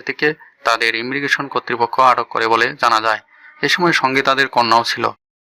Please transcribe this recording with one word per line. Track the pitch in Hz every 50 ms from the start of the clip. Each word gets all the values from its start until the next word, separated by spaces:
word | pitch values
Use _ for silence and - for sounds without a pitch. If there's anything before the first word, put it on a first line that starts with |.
| -
দিকে | - 131 - - 151 - - - - _ _ -
তাদের | 123 113 113 117 117 113
ইমিগ্রেশন | 113 117 127 135 143 143 135 - - 139 135
কর্তৃপক্ষ | - 123 - - 123 117 120 117 - -
আটক | 127 127 120 120 113 -
করে | - 113 113 113
বলে | 113 113 117 131 147 -
জানা | 127 120 117 110
যায়। | 110 113 110 104 - _ _ - - - - -
এ | - 143
সময় | - - 175 170
সঙ্গে | 151 - - 131 131 135
তাদের | 131 135 135 135 135 127
কন্যাও | - 123 117 113 113 117 117
ছিল। | - - 120 113 110 107 _ _ _ _ _